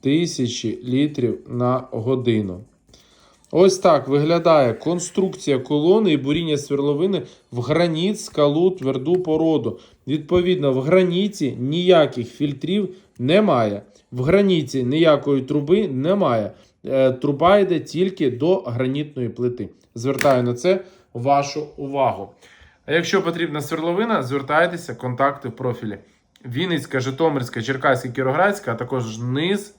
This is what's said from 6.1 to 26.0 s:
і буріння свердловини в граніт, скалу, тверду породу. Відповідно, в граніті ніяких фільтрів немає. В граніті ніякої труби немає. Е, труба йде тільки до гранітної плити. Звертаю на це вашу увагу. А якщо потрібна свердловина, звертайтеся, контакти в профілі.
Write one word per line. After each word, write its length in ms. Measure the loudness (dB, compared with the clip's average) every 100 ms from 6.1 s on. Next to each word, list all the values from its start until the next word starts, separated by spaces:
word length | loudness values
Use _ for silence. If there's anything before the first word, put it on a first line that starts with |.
і 40 | 2
буріння 420 | 0 -2 0 -2
свердловини 640 | -2 -2 0 0 0 -2 -6 -18 _
в 100 | -8
граніт, 600 | -2 2 2 0 -2 -2
скалу, 500 | -6 2 2 4 0
тверду 420 | 0 -4 -4 0
породу. 680 | 0 0 0 2 2 -2 -8 -18 _ -6
Відповідно, 680 | -6 0 0 2 0 2
в 80 | 0
граніті 760 | 2 4 4 2 -2 -2 -4 -2
ніяких 720 | -4 -2 6 6 6 0 -8
фільтрів 680 | -4 -4 -4 -4 -2 -2 -8 _ _
немає. 640 | 2 4 4 2 2 -2 -10 _ _
В 100 | -6
граніті 640 | 2 4 4 2 0 -4
ніякої 580 | -2 2 4 4 2 -2
труби 460 | 0 -4 0 0 0
немає. 640 | -2 0 2 2 0 -2 -8 _ _ -4
Е, 260 | 2 2
труба 460 | 2 -2 2 4 6
йде 220 | 4 0
тільки 500 | -4 -2 -2 0 -2
до 260 | 0 0 0
гранітної 720 | -2 -4 -2 -4 -6 -6 -8
плити. 400 | -4 -4 -4 -12 -12 _
Звертаю 480 | -8 -4 0 2 2
на 120 | 2
це 300 | -2 0 0 -4 -20 _
вашу 520 | -6 0 0 0 -6 -10 -12
увагу. 520 | -8 -2 -2 -2 -10 -16 -20 -20 -20 _ -4
А 60 |
якщо 300 | -2 0 0
потрібна 380 | 0 -4 -4 -6
свердловина, 640 | -6 -4 -2 -2 0 -2
звертайтеся, 720 | -2 -4 0 2 2 -2 -10
контакти 540 | -8 -8 0 -2 -2 -10
в 80 | -6
профілі. 420 | -6 -6 -8 -12